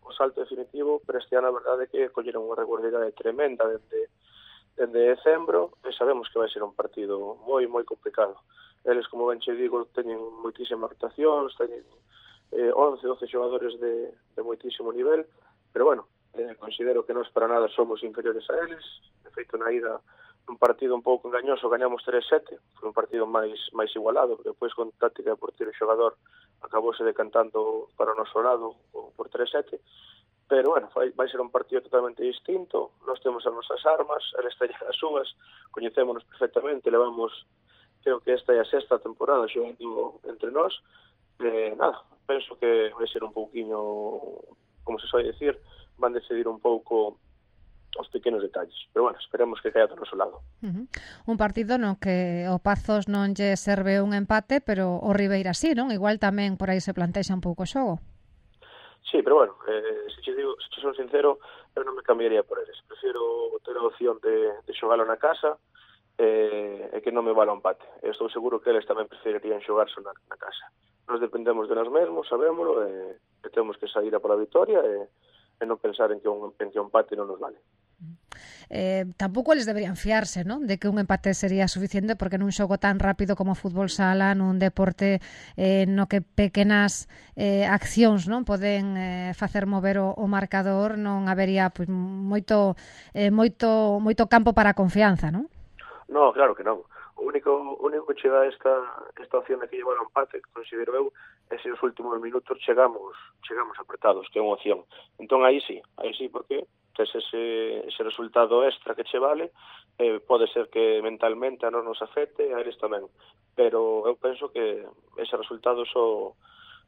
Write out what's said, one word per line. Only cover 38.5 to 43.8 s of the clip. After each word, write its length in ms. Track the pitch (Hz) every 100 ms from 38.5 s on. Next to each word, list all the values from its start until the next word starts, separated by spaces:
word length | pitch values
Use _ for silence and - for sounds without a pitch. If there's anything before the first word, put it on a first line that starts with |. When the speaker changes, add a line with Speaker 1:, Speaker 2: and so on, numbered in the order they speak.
| 120
Speaker 1:
é 80 |
a 0 |
sexta 320 | 110 143 - 120
temporada 480 | 117 113 131 139 110
xogando 720 | 123 120 120 117 110 120 120
entre 240 | - 113 110
nós, 240 | 143 185 - _ _ _ _ _ _
eh, 320 | 120 113 107 107
nada, 240 | - - - _
penso 320 | - 139 - -
que 320 | 120 117 110 110
vai 80 |
ser 160 | 113 117
un 160 | 110 113
pouquiño, 400 | 107 117 110 107